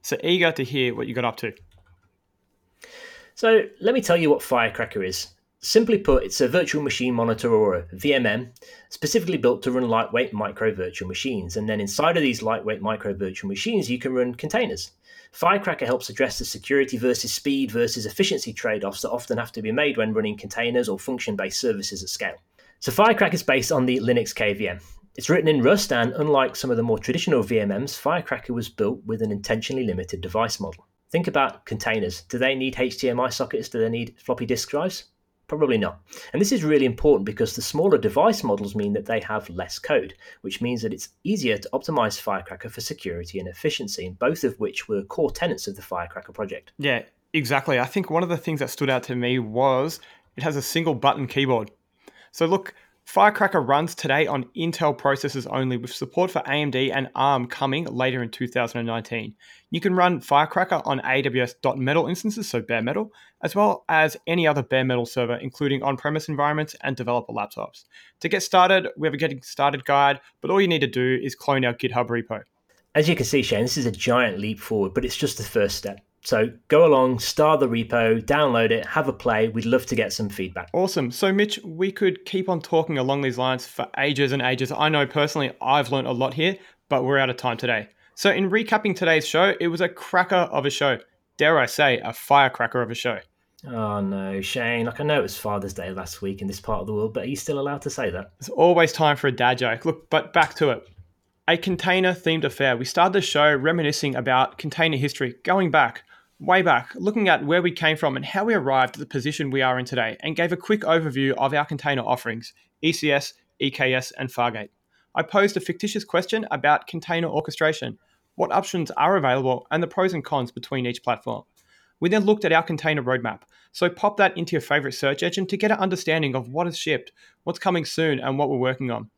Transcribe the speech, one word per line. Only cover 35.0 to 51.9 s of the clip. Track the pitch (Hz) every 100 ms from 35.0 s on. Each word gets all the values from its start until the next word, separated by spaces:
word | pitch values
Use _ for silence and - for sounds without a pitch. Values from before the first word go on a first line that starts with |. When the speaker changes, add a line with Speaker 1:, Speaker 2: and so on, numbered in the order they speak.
| - _ _ _ _
Speaker 2:
Probably | 156 147 113
not. | 92 - _ - -
And | -
this | 202
is | 254
really | 156 147 131
important | 117 151 131 98
because | 107 110
the | -
smaller | - 147 190 143
device | 110 139 202 220
models | 123 202 202 208
mean | 104
that | 101 -
they | 113
have | - 107 -
less | 87 90 -
code, | - 147 95 - - -
which | 98 -
means | 120 123
that | 110
it's | 95 - _ 160
easier | 208 127 104
to | 104
optimize | - - 151 110 -
Firecracker | - 95 90 90 113
for | 110
security | 110 - 95 85 85 95
and | 90
efficiency, | 90 - - 107 - 90
and | 92
both | 123 165 127
of | -
which | 104 - -
were | 104
core | 98 - 151
tenets | - 175 95 -
of | 101
the |
Firecracker | - 90 87 - -
project. | 85 101 - _ -
Speaker 1:
Yeah, | 143 120 - _ _
exactly. | 160 120 139 - 131
I | 123
think | 202 180
one | 160
of | 180
the | 170
things | - 151
that | 127
stood | - 135
out | 127
to | - 123
me | 123 127
was | 110 113 135 131 151 160 - - _ -
it |
has | 147 143
a |
single | 135 165 165 127
button | 139 143 127
keyboard. | - 135 120 104 _ _